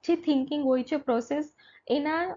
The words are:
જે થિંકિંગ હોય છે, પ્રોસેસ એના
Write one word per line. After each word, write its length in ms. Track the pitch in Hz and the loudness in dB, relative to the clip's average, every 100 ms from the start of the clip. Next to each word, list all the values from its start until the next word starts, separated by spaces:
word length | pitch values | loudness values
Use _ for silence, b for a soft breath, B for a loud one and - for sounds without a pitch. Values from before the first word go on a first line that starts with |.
જે 120 | - 339 | 0 0
થિંકિંગ 460 | 311 277 269 294 | 2 0 0 0
હોય 220 | 269 254 | 2 0
છે, 140 | 247 302 | 0 -4
પ્રોસેસ 560 | 285 233 233 294 302 _ b b - | 0 -2 0 -4 -4 _ b b -2
એના 360 | 285 294 320 359 | -2 0 -2 -4